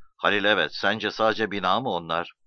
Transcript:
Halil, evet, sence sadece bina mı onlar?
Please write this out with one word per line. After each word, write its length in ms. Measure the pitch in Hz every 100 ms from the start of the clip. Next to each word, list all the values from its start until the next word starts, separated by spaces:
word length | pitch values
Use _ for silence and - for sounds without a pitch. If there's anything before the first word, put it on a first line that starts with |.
| - _
Halil, 280 | 87 101
evet, 300 | 101 98 76
sence 360 | - 101 110 101
sadece 400 | - 110 107 107
bina 300 | 101 92 104
mı 80 | 131
onlar? 440 | 87 82 82 85 _